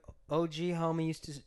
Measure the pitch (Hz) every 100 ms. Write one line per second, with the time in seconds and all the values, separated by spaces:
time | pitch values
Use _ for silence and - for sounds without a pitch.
0 | - - - 151 170 156 175 170 165 165
1 | 160 156 - 143